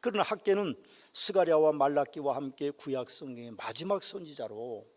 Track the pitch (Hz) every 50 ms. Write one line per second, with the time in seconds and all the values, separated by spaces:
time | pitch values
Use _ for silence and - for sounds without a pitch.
0 | - 240 214 202 190 - 214 185 - 208 196 202 208 175 127 - - - - -
1 | - _ _ - - - 175 190 180 160 160 156 156 156 151 147 139 143 147 147
2 | 143 135 - 156 143 139 127 131 139 135 131 - 143 143 139 - - 147 131 131
3 | 123 - - - 156 135 127 120 120 120 113 101 - - 113 - 165 190 202 190
4 | 185 - - 196 175 156 147 131 123 107 104 107 117 123 117 104 - - _